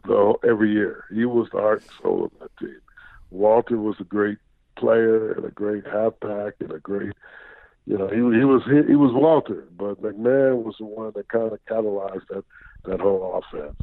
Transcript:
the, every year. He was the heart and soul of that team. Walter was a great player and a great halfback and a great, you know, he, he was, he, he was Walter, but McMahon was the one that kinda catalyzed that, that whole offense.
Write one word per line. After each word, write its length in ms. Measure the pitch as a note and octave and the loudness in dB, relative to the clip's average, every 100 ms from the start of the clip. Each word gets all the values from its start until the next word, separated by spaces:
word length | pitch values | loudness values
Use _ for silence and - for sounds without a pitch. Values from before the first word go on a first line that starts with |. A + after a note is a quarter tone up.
the, 300 | G2+ G#2 G2+ - A#2+ | -2 2 2 2 0
every 240 | A2 G#2 | 2 0
year. 320 | G#2+ G2+ - - | 0 -2 -6 -8
He 120 | G#2 | -4
was 240 | A#2+ A#2+ A2+ | 0 0 -2
the 60 | - | -2
heart 240 | G#2+ G#2+ | 0 0
and 80 | - - | -4 -6
soul 220 | G1+ G1+ G1+ | -2 -2 -4
of 40 | - | -10
that 160 | - - | -20 -14
team. 200 | - C2 _ - - - - | -16 -16 _ -20 -20 -20 -16
Walter 480 | F#2 G#2 A2+ - A2+ | 0 4 4 2 -2
was 180 | G#2+ G2+ | -2 -6
a 40 | |
great 340 | F#2 G#2 G#2 G#2 _ _ _ - | -4 -2 -2 -2 _ _ _ -4
player 560 | A#2 A2+ A2+ A2 A2 | 2 4 4 2 0
and 120 | - | -4
a 60 | - | -8
great 360 | - G#2 G#2 G2 | -6 -4 -4 -4
halfback 680 | G#2 A2+ - G#2 G#2 G#2 - | -2 -2 -4 -6 -6 -8 -8
and 100 | - | -10
a 60 | D#2+ | -10
great, 340 | F#2+ G2+ G2 - - - - - - _ - | -8 -6 -8 -12 -20 -20 -20 -20 -20 _ -6
you 120 | G2+ | -4
know, 100 | F#2+ | -2
he, 80 | G#2+ | 0
he 280 | A#2+ A2+ | 2 4
was, 180 | C3+ B2+ A2+ | 4 4 4
he, 220 | D3 - | 4 6
he 60 | D3 | 4
was 160 | C#3 | 4
Walter, 540 | A#2+ D#3 D#3 - F2+ - F2 | 4 4 4 0 -8 -12 -10
but 240 | G2+ G2 | -8 -6
McMahon 640 | G#2+ G2+ A#2+ C3+ C3+ B2+ | -8 -2 2 4 4 2
was 140 | A2 G2+ | -4 -10
the 80 | A2 | -14
one 260 | A2 A2 | -10 -10
that 160 | G#2 G2+ | -10 -4
kinda 280 | A2+ A2 G#2 - | -2 -2 -6 -6
catalyzed 580 | A2+ G#2+ G2+ G2 F#2+ - | -4 -2 -4 -6 -10 -12
that, 140 | G2 - - - - | -12 -14 -20 -20 -16
that 160 | - F#2 | -8 -2
whole 400 | G2 F#2+ F#2 F2+ | 0 0 -2 -6
offense. 340 | - - D2 - | -8 -10 -10 -10